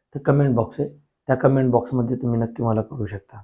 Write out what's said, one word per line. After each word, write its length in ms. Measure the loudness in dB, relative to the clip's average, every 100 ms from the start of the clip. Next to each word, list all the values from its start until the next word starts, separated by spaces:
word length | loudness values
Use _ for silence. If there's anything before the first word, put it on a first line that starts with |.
| _ -6
तर 40 |
कमेंट 360 | 0 2 4 2
बॉक्स 240 | 0 -4
आहे, 100 | -8 -8 _ _ -2
त्या 80 | 2
कमेंट 360 | 2 4 4
बॉक्समध्ये 460 | 2 2 -2 -2 -2
तुम्ही 220 | 0 0
नक्की 240 | -2 -2
मला 180 | -2 0
कळू 240 | -2 -6 -8
शकता. 380 | -8 -14 -20